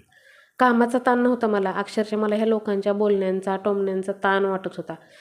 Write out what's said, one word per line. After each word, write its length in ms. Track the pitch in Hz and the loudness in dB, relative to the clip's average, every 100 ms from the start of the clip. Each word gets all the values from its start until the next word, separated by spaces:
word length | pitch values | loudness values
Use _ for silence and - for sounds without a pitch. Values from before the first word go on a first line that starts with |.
| _ _ - - _ - | _ _ -20 -20 _ 2
कामाचा 400 | 247 233 240 247 254 | 4 4 2 2 2
ताण 120 | 247 | 2
नव्हता 280 | 247 247 220 | 2 2 0
मला, 240 | 208 190 | 0 0
अक्षरशः 460 | 185 196 226 214 214 | -2 -4 -4 -2 -2
मला 180 | 214 | 0
ह्या 120 | 208 226 | 0 0
लोकांच्या 460 | 220 214 196 202 | 0 0 -2 0
बोलण्यांचा, 640 | 202 208 196 190 190 190 190 | 0 2 2 0 -2 -2 -2
टोमण्यांचा 560 | 208 202 196 190 190 | -2 0 -2 -2 -4
ताण 320 | 196 196 196 | -2 0 2
वाटत 260 | 196 190 185 180 | 0 -2 -6 -10
होता. 180 | 160 160 - - | -12 -12 -16 -20